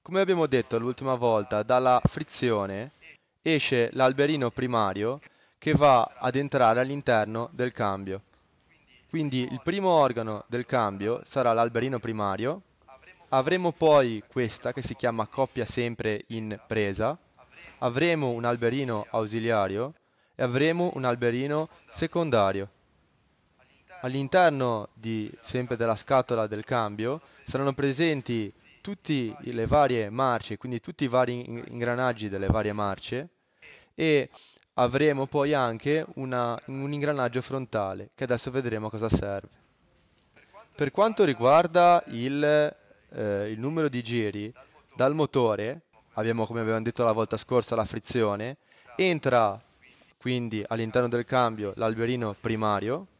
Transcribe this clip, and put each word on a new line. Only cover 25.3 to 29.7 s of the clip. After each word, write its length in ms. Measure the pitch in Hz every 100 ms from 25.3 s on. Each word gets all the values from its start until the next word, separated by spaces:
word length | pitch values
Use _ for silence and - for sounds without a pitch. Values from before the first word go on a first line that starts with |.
| -
sempre 360 | - 127 123 120
della 200 | 117 110
scatola 500 | - 135 123 117 107
del 180 | 104
cambio 560 | 107 127 110 104 113 156 - -
saranno 300 | - 131 139
presenti 800 | 131 139 131 165 147 123 117 101 - _ _
tutti 540 | - 202 - 143 117 -
i, 100 | 123
le 140 | 120
varie 440 | 113